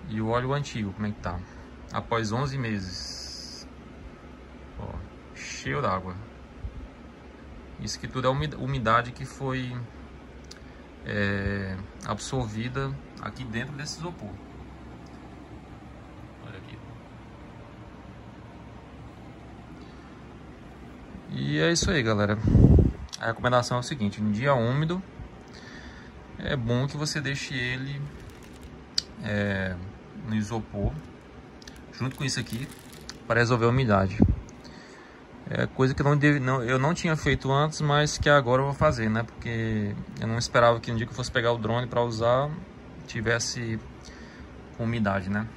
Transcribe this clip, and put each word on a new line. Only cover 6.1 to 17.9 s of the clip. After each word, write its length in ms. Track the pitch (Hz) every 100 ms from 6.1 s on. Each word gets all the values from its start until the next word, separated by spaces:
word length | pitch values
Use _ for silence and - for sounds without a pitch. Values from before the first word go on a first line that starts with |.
| 92 - - - - - - - - - - - - - - - -
Isso 200 | 117 -
que 80 | 120
tudo 180 | 127 127
é 20 |
umid-, 260 | 135 151 -
umidade 560 | 131 139 110 117 120
que 140 | - 135
foi, 500 | - 135 131 127 123 117 - - - - - - - - - - -
é, 720 | - 104 101 101 98 101 98 92 101 - -
absorvida 840 | 107 - 131 113 107 120 127 135 139 - -
aqui 240 | - 120
dentro 300 | 123 113 135
desse 240 | 139 151 -
isopor. 320 | 170 170 101 98 - - - - - - - - - - - - - - - - - - - - -
Olha 100 | -
aqui. 220 | - - - - - - - - - - - - -